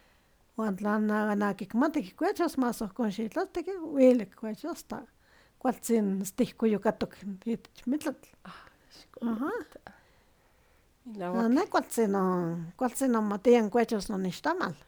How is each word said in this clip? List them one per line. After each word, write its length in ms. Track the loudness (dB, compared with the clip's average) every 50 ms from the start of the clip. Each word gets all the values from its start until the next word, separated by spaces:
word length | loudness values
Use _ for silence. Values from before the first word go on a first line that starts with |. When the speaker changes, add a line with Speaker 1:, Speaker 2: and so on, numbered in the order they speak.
| _ _ _ _ _ _ _ _ _ _ _
Speaker 1:
Uan 180 | -4 -2 -2 -2
tla 220 | -2 -2 0 0 2
na-, 360 | 2 2 2 0 0 0 0
nakikmati 680 | 2 0 0 -2 -4 -6 -2 0 2 2 2 0 -2 -4
kikuechos, 540 | -6 -4 -2 -2 -2 0 0 0 0 0
mas 240 | 0 0 0 -2 -4
ohkon 300 | -6 -6 -4 -2 -2 -2
xitlastik, 560 | -2 -4 -6 -4 -4 -4 -6 -4 -6 -6 -6 -6 -6 -8 -8
uili 420 | -2 4 8 8 8 8 6 2
kikuechos, 580 | -4 -8 -10 -10 -8 -8 -8 -8 -8 -10 -10 -12
ta 200 | -12 -12 -12 -12 -16 _ _ _ _ _ -20 _ _ _ -2
kualtzin 640 | -2 -2 -2 0 0 0 2 2 2 2 0 -2 -4
stihkuyokatok 880 | -4 -2 -2 -2 -2 -2 0 0 2 2 2 2 0 0 0 -4 -8 -8 -10 -12 -12 -12 -8 -6
itech 400 | -6 -6 -6 -6 -12 _ -8 -4
mitlatl. 480 | -2 -2 -2 -2 -6 -8 -8 -12 -20 -20 -20 -20
Speaker 2:
Ah, 200 | -20 -20 -20 -20 -20 -20 _ _ _
xkonita. 560 | -20 -20 -20 _ -14 -10 -6 -6 -4 -4 -4
Speaker 1:
Ajá. 60 | -4 -6 -6 -8 -12 -16 -20 _ -20 -20 -20 _ _ _ _ _ _ _ _ _ _ _ _ _ _ _ _ _ _ _ _ _
Speaker 2:
Milauak. 320 | -16 -12 -8 -6 -4 -2
Speaker 1:
Ah, 100 | 0 2 2
ne 140 | 2 2 2
kualtzin 460 | 0 0 -2 -2 -2 0 0 2 2
no-, 460 | 2 2 2 2 2 0 0 -2 -4 -6 -8 -10 -6
kualtzin 340 | -4 -4 -4 -2 0 0 2
nomatian 580 | 2 2 0 0 -2 2 6 6 6 6 6 4
kuechos 380 | 2 2 2 2 0 -4 -4 -4
nonixtamal. 640 | -4 -2 -2 -4 -4 -2 -2 -2 -2 0 -2 -4 -6 -10 -16